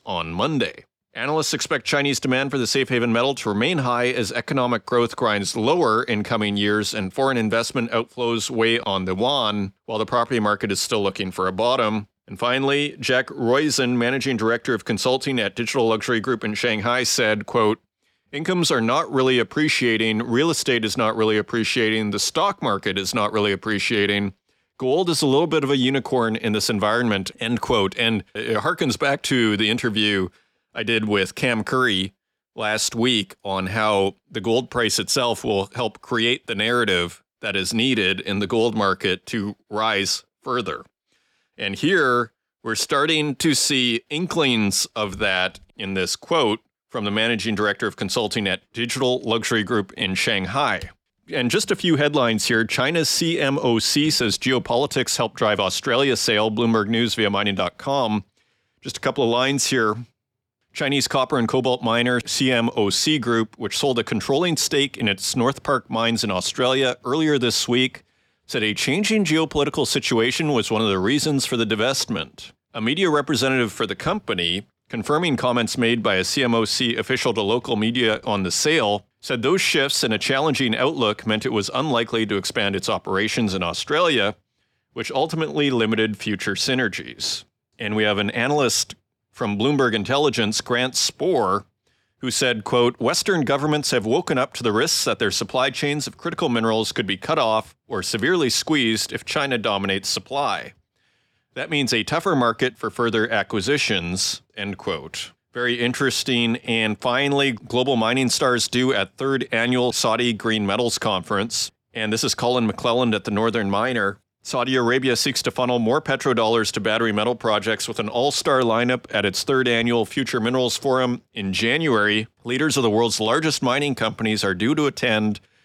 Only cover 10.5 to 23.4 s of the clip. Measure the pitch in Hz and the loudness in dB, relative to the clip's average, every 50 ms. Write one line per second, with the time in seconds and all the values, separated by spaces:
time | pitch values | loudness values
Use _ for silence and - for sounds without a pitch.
10.5 | 104 - - 104 98 - - - 123 107 98 98 95 - 98 92 87 - 92 92 | 0 0 0 -2 -2 -2 -2 -2 0 0 0 0 -2 -2 -6 -6 -4 -4 -2 -2
11.5 | 95 92 113 120 127 131 117 107 107 107 101 - _ _ _ - 98 92 120 123 | 0 0 0 2 2 2 2 0 0 -2 -6 -8 _ _ _ -14 -8 -4 -2 0
12.5 | 123 135 135 139 139 143 147 147 - - 123 - - 127 131 - - 143 123 113 | 0 2 2 2 2 0 0 -2 -4 -4 -2 0 2 2 0 -2 -4 -2 2 2
13.5 | 127 139 156 151 - - 131 123 123 120 120 120 135 139 120 135 127 107 110 113 | 4 4 4 2 2 2 2 2 2 2 2 2 0 0 0 0 0 0 2 2
14.5 | 117 117 - - 120 104 - - 117 98 - 127 127 131 - 147 135 120 104 98 | 0 0 0 -2 -2 -2 -2 -2 -2 0 2 2 0 0 0 0 0 0 0 -2
15.5 | - - 120 107 - 139 117 113 110 110 - - 123 110 98 131 131 110 - 107 | -2 -4 -4 -2 0 2 4 4 2 2 0 0 0 0 0 0 -2 -2 -2 -4
16.5 | 104 - - 120 110 104 98 120 120 127 123 - - - 120 107 110 107 104 - | -4 -2 0 0 0 0 0 0 0 0 0 0 2 2 2 2 2 0 -2 -2
17.5 | - 120 110 107 110 - _ _ _ _ _ _ _ _ _ _ - 143 165 165 | 0 2 4 4 2 0 _ _ _ _ _ _ _ _ _ _ -8 -6 -2 0
18.5 | 185 180 165 - 147 123 113 113 127 156 160 110 143 131 131 131 131 123 110 - | 0 2 2 2 2 2 2 2 2 2 0 0 2 2 4 4 4 4 2 0
19.5 | - 147 151 151 - - 123 120 113 110 113 110 110 107 117 120 117 123 151 170 | 0 0 0 2 2 2 2 2 2 2 2 2 0 0 0 0 2 2 2 2
20.5 | 151 - - - 127 117 110 107 - 131 113 110 110 110 110 110 107 107 101 - | 2 0 0 0 0 2 0 0 0 0 0 0 2 2 2 2 2 2 0 0
21.5 | - 117 110 - - 127 113 110 110 110 107 104 101 101 - - - 160 185 202 | -2 -2 -2 0 0 2 2 2 2 0 0 -2 -2 -2 -2 -2 0 0 0 0
22.5 | 190 - 156 123 101 98 - 104 95 101 95 95 - 113 104 104 107 107 | 0 -2 -2 -2 -2 -2 -2 -2 -2 -2 -2 -2 -2 0 0 0 0 2